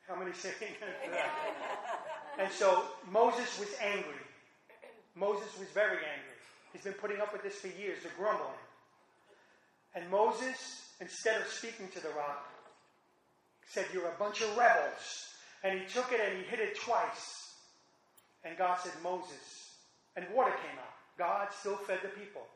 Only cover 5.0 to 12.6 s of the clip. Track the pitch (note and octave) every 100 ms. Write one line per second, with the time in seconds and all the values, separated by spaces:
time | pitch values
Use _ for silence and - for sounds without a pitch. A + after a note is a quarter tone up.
5 | - E3+ G3+ G3+ G#3 F#3+ F#3+ F3 G#3 F3+
6 | D#3 C#3 C3+ B2 - - - E3+ G3 G3
7 | G#3 G3+ G#3 G3+ G3 G3 F#3+ F3 G3+ E3
8 | E3+ D3+ G#3 G3 C#3 - - - _ _
9 | _ _ _ - - _ _ _ _ F3+
10 | E3+ G3 A3 A#3 C4 B3+ - - - -
11 | - - A3+ A3 F3 - A3+ G#3+ F#3 F#3
12 | D#3+ D3 C#3+ C#3+ - -